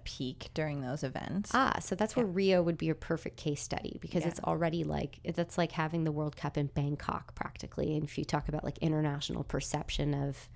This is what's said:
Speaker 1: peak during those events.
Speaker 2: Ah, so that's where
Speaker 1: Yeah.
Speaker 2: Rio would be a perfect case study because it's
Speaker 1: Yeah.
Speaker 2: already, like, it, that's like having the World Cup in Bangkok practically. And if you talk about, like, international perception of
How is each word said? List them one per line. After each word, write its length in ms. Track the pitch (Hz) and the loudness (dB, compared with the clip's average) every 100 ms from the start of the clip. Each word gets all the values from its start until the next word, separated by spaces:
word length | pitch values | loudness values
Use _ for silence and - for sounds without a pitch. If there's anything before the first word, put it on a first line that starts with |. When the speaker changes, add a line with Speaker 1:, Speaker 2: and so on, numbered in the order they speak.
Speaker 1:
peak 480 | - - 127 - - | -6 -6 -6 -6 -6
during 280 | - 156 143 | -2 -2 -2
those 240 | 127 147 | -2 -2
events. 480 | - - - 180 - | -2 -4 -4 -4 0
Speaker 2:
Ah, 240 | 262 262 - | 2 2 2
so 160 | - | -2
that's 220 | 185 214 - | 0 2 2
where 100 | 208 | 2
Speaker 1:
Yeah. 60 | |
Speaker 2:
Rio 280 | 180 190 180 | 4 6 6
would 120 | 170 165 | 6 2
be 120 | 160 | 2
a 80 | 156 | 0
perfect 400 | - 165 - - | 0 -2 -2 -4
case 260 | 156 147 | -2 -2
study 340 | - - - - | -2 -4 -4 -6
because 260 | 165 175 175 | -2 0 0
it's 140 | - | 0
Speaker 1:
Yeah. 60 | - | 0
Speaker 2:
already, 320 | 160 165 165 | 2 2 2
like, 380 | 151 147 - - | 0 0 -2 -4
it, 140 | - 170 | -4 0
that's 200 | 170 - | 0 2
like 140 | 165 | 0
having 320 | - 156 165 | 2 0 2
the 80 | 160 | 2
World 260 | 147 151 - | 2 -2 -2
Cup 220 | 147 143 | -2 0
in 80 | 143 | 0
Bangkok 640 | - 143 147 - - - - | 2 0 0 -2 -4 -4 -2
practically. 580 | - - - - 139 | -2 -2 -6 -2 0
And 80 | 151 | 2
if 160 | 147 - | 0 -4
you 60 | |
talk 240 | 151 151 - | 0 0 0
about, 160 | 156 | -2
like, 140 | - - | -2 0
international 680 | 160 156 151 147 - - | 2 2 2 0 -2 -4
perception 680 | - 147 - 147 - - 147 | -2 -2 0 -2 -2 0 2
of 360 | 143 139 139 - | 2 0 -4 -10